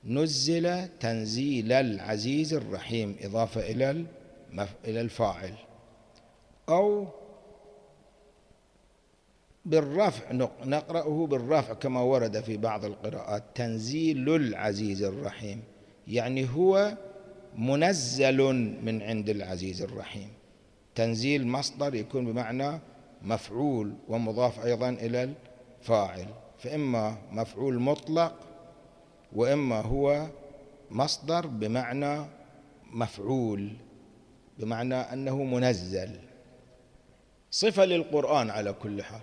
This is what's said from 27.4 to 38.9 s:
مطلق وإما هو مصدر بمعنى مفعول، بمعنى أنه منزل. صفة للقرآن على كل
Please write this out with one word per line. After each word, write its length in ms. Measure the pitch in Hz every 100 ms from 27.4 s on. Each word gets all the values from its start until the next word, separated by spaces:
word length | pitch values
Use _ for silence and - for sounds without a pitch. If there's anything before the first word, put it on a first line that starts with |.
| 113 - 135 123
مطلق 560 | 127 147 - 160 165 - - - - - - - - - - 95
وإما 460 | 120 143 139 113
هو 460 | 107 131 139 147 156 - - - - - -
مصدر 560 | 110 147 - 143 165 165
بمعنى 760 | 117 107 120 120 131 143 147 147 - - - - - -
مفعول، 800 | 117 117 - 101 131 117 101 101 113 - - - - - - _ -
بمعنى 360 | 110 113 123 127
أنه 480 | 117 127 135 135
منزل. 680 | 135 123 127 107 90 95 95 101 - - - - - - - - _ - _ _ _
صفة 340 | - 208 190 190
للقرآن 640 | 175 165 147 131 147 113
على 240 | 104 101
كل 300 | 98 110